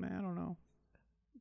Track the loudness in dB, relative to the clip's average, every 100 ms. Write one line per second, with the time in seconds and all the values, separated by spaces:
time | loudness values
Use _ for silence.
0 | 2 2 2 2 0 -2 -8 -20 _ -20
1 | -20 _ _ 12